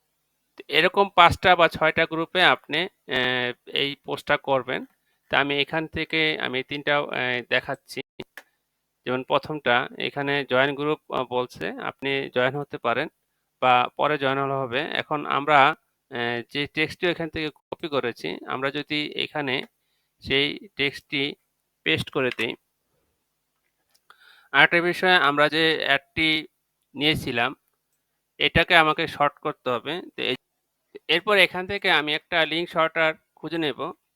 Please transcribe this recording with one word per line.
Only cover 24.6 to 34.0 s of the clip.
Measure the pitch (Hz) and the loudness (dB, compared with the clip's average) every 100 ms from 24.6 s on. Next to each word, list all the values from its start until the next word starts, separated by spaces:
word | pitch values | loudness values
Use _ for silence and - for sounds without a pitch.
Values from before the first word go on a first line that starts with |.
| 156 170 | 6 6
বিষয়, | 175 170 185 180 | 0 0 4 4
আমরা | 143 147 151 | 4 4 2
যে | 156 160 156 - | 4 2 2 0
অ্যাডটি | 139 _ - 160 156 147 _ _ _ _ 131 | 0 _ -2 0 0 -4 _ _ _ _ -2
নিয়েছিলাম, | 147 156 - 120 123 143 _ _ _ _ _ _ _ - | 0 0 -2 -2 -2 -4 _ _ _ _ _ _ _ -2
এটাকে | 143 165 170 175 | 0 2 4 6
আমাকে | 156 151 160 | 4 2 -2
শর্ট | - 143 - | 0 0 0
করতে | 156 147 131 | -8 -6 -4
হবে। | 120 123 175 - - | -4 -4 -10 -10 -6
তো | |
এই, | 120 131 _ _ _ _ _ - - | -4 -4 _ _ _ _ _ -20 -2
এরপর | 165 214 202 | 0 2 4
এখান | 170 180 185 | 4 2 -6
থেকে | 202 190 | -4 2
আমি | 160 151 151 | 2 2 -4
একটা | - 175 156 | -2 0 0
লিংক | 160 175 | 0 -2
শর্টার | 170 160 165 160 156 _ _ | 0 0 2 0 0 _ _
খুঁজে | 156 165 | -8 -4
নেব। | 151 120 151 - | -2 -4 -8 -10